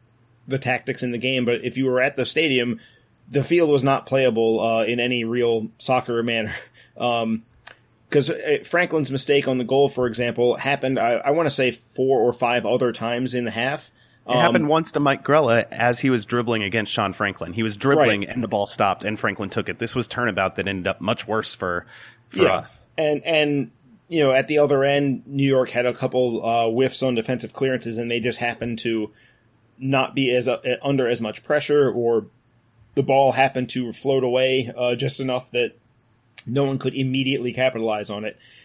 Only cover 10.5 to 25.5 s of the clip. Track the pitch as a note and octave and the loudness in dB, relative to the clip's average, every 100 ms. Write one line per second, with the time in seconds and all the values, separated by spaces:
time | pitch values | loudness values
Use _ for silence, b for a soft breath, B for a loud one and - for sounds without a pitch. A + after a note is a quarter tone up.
10.5 | - C#3 C#3 C3 B2+ A#2 A#2+ C#3 D#3 D#3 | 2 0 -2 0 0 2 2 2 0 0
11.5 | C3+ B2+ A#2 - - C3 C3+ A#2+ A#2 A#2+ | 0 0 -2 -10 -2 2 4 4 2 0
12.5 | B2 G#2 A#2+ B2 - A#2 A#2+ B2+ B2 A#2 | 0 2 0 0 -2 -4 -2 -2 -2 -4
13.5 | A2 B2+ D3+ - b b b - B2 - | -4 -4 -4 -10 b b b -2 2 4
14.5 | - D3 D#3+ D#3+ D3+ C#3+ C#3 - D3+ C3 | 4 2 2 0 0 2 2 4 4 6
15.5 | A#2 - - A#2+ A#2+ C3+ B2 G2 A#2+ A#2 | 4 2 0 0 2 2 0 0 -2 0
16.5 | A2+ G2+ A2 G#2 - G2 F#2 G#2 - E2+ | 0 0 -2 -2 -2 -2 0 -4 -4 -8
17.5 | F#2 A2 G#2 C3+ D3+ C3 G#2 G2+ A#2 A2 | -4 -4 0 2 4 4 2 -2 -6 -2
18.5 | G#2+ G2+ - G#2 F#2 G2+ G#2+ A2 G2 G2 | -2 -2 0 0 0 -4 -4 -4 -4 -6
19.5 | A2 G2 F2+ A#2 B2+ - - A#2+ G2+ F#2+ | -6 -6 -6 -4 -4 -4 -2 -2 0 0
20.5 | - F#2+ F#2+ F2+ - F#2+ - - A2 - | -2 -4 -4 -4 -4 -4 -4 -2 -4 -4
21.5 | - F#2 F2 - B B B _ F#3+ D#3+ | -6 -4 -6 -8 B B B _ 0 2
22.5 | F2+ - - - - D#3 C#3+ D#3 D#3+ D3 | 2 -4 -16 -12 -4 -2 0 0 2 2
23.5 | C#3+ C3 - _ - _ E3 C#3 C3 C3 | 0 -2 -8 _ -20 _ 0 4 4 2
24.5 | D3+ D3 C#3 C#3 C#3+ C#3+ B2+ - C#3 C#3 | 2 4 4 4 2 2 -2 -4 -2 2